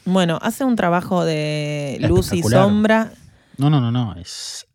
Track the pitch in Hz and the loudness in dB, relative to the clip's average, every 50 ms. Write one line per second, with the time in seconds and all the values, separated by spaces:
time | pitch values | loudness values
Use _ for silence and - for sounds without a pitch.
0 | _ 175 185 190 180 170 160 - - 220 226 - 277 262 240 214 - 175 170 180 | _ 0 0 2 2 2 0 -2 -4 -4 -4 -2 -2 0 0 0 0 0 0 0
1 | - - 190 180 165 165 160 151 151 151 151 151 147 147 147 147 143 139 123 - | 0 -2 -2 0 0 0 -2 -2 -4 -4 -4 -4 -4 -4 -6 -6 -6 -6 -4 -2
2 | - 156 170 185 185 - 214 175 165 107 - 185 190 202 208 208 214 214 220 220 | 0 2 2 2 2 0 -2 -2 0 2 4 4 4 4 4 2 4 4 2 2
3 | 226 226 - - - - _ _ _ _ - - 139 147 156 143 120 117 117 123 | 0 -2 -8 -16 -20 -20 _ _ _ _ -6 0 2 2 4 2 2 0 0 -2
4 | 120 110 87 87 85 - - - - - - - - _ | -2 -4 -6 -10 -14 -14 -14 -14 -14 -14 -14 -16 -18 _